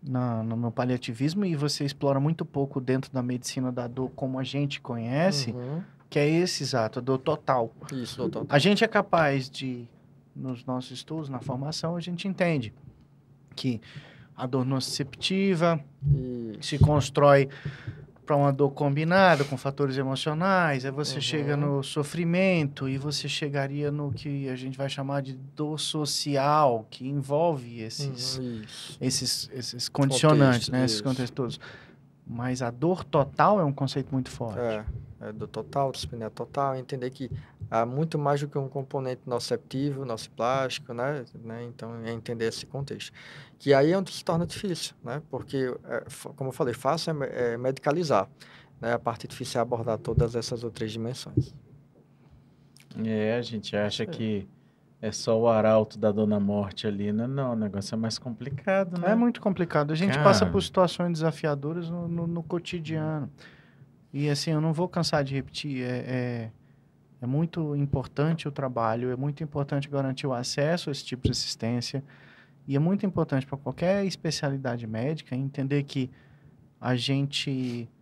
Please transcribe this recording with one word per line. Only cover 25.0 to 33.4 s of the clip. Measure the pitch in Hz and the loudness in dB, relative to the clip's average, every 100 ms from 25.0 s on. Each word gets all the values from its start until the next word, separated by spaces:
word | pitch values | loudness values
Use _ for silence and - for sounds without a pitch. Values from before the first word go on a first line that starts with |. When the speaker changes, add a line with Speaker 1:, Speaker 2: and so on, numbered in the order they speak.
| 139 139 | -2 -2
Speaker 1:
de | 135 | -4
dor | 131 135 - 151 151 | -10 -14 -6 -6 -4
social, | - 156 147 - - 139 135 151 147 113 110 | -4 -2 -2 -2 0 2 6 6 6 4 -2
que | - 127 | -10 -4
envolve | 143 139 143 170 147 120 117 | -4 0 2 2 2 -4 -10
esses, | 110 - 143 127 127 131 | -10 -6 -6 -6 -6 -4
Speaker 2:
Uhum, | 127 113 | -6 -6
isso. | 107 - - - | -10 -14 -16 -4
Speaker 1:
esses, | 127 - 131 - - | -2 0 -2 -4 -6
esses | 127 120 123 - | -10 -10 -6 -6
condicionantes, | - 139 131 156 151 135 120 - | 0 2 6 6 8 8 6 2
Speaker 2:
Contexto, | |
Speaker 1:
né, | 127 127 | 0 0
esses | 113 | 0
Speaker 2:
isso. | |
Speaker 1:
contextos | 139 127 123 - | -2 -2 -4 -4
todos. | 123 - - - - - - _ - | -6 -6 -14 -20 -20 -20 -20 _ -12
Mas | 120 123 123 | -6 -4 -2
a | 123 | -4
dor | 120 156 185 | 0 0 0
total | - 156 135 - | 2 2 2 4